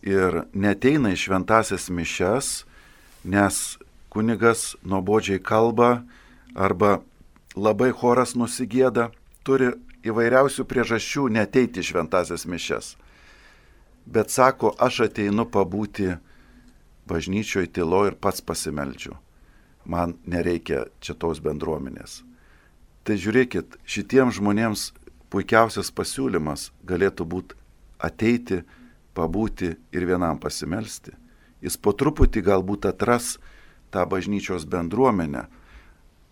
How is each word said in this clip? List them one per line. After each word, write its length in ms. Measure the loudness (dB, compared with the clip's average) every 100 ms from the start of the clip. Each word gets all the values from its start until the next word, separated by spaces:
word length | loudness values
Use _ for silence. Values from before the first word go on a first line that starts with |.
ir 400 | 0 2 2 2 -4
neteina 640 | -2 0 2 2 2 2 0
į 60 |
šventąsias 640 | 0 -2 2 2 2 -4 -4
mišias, 640 | -6 -6 -2 0 0 -2 -8 -12 -20 -20 -20 -20 -16
nes 540 | -2 2 2 0 -8 -12 -20 -20 -10
kunigas 640 | -4 -2 2 4 2 -2 -10
nuobodžiai 560 | -4 -2 2 2 2 -2
kalba 640 | 2 2 4 4 4 4 -2 -20 -20 -20 -14 -2
arba 400 | 0 4 4 4 -2 _ -20 _ -16 -2
labai 380 | 0 2 2 2
choras 400 | 2 2 2 -2
nusigieda, 800 | -4 -4 -2 2 4 2 -2 -6 _ _ 0
turi 260 | 2 2 -2 -10 -10 -4
įvairiausių 600 | 0 4 6 4 2 -4
priežasčių 640 | -2 0 -2 -2 -2 0
neteiti 480 | 0 2 2 2 0
į 80 | -4
šventąsias 540 | -2 0 0 0 -4 -8
mišias. 460 | -8 -6 -6 -8 -18 -20 -20 -20 -20 -20 -20 _ -20 _ _ -4
Bet 240 | -2 0
sako, 400 | 4 4 4 0 2
aš 260 | 0 2 -2
ateinu 360 | 0 0 0 0
pabūti 680 | 0 0 -2 -6 -4 -4 -4 -10 -20 -20 -20 -20 -20 _ _ -8
bažnyčioj 600 | -6 -2 -4 -2 -2 -2
tylo 320 | -2 0 2 2
ir 80 | 0
pats 260 | -2 -2
pasimeldžiu. 760 | -4 -8 -6 -6 -8 -10 -16 -18 _ _ -20 -20 _ _ -8
Man 300 | -4 -4 -6 -6
nereikia 600 | -2 0 -2 -2 -6 -6 -12
čia 140 | -14 -6
tos 240 | -6 -4
bendruomenės. 800 | -6 -6 -6 -6 -8 -14 -18 -20 -20 -20 _ _ _ _ -20 _
Tai 120 | -4 -4
žiūrėkit, 640 | 0 2 2 -2 -8 -12 -10
šitiems 520 | -8 0 4 4 2
žmonėms 520 | 0 2 0 -2 -8 -12 -20 -20 _
puikiausias 580 | -6 2 4 4 2 -6
pasiūlymas 760 | -6 -6 -4 -2 0 -2 -4 -10 _ -6
galėtų 400 | 0 0 0 -6
būt 300 | -6 -8 -16 -20 _ -20 -8
ateiti, 640 | -8 0 0 0 0 -6 -6 -18 -20 _ _ -4
pabūti 580 | -2 0 -2 -2 -6 -6
ir 300 | _ -4 0
vienam 340 | 0 0 -2
pasimelsti. 760 | -6 -8 -6 -6 -8 -12 -18 -20 -20 _ _ _
Jis 120 | -10 -2
po 160 | 0
truputį 520 | 2 0 4 2 4 2
galbūt 400 | 2 2 -2 -2
atras 500 | -2 0 0 -2 -10 -16 -20 -20 _ _
tą 140 | -4 -2
bažnyčios 560 | -2 -2 -4 -4 -6 -4
bendruomenę, 800 | -4 -2 2 2 2 -2 -6 -10 -16 -20 -20 -20 -20 _ _ _